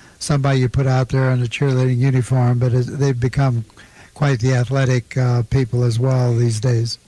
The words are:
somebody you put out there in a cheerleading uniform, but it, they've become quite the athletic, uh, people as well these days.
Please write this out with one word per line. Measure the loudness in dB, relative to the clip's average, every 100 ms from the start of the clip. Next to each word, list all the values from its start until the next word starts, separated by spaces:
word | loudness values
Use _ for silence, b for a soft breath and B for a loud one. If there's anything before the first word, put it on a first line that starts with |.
| B B
somebody | -4 0 0 2
you | 0
put | 0 0
out | 0 0
there | 0 0
in | 0
a | -2
cheerleading | -2 0 2 0 2
uniform, | 2 0 0 2 2 2
but | 2
it, | 0 -2
they've | -2 -2 0
become | -2 0 0 0 -6 B B B B
quite | -4 -2 0
the | 0
athletic, | 0 0 0 0 -2 -2 -2
uh, | 0 0 0
people | -2 0 0
as | 0 0
well | 0 0 0
these | 0 0 0
days. | -2 0 -2 -8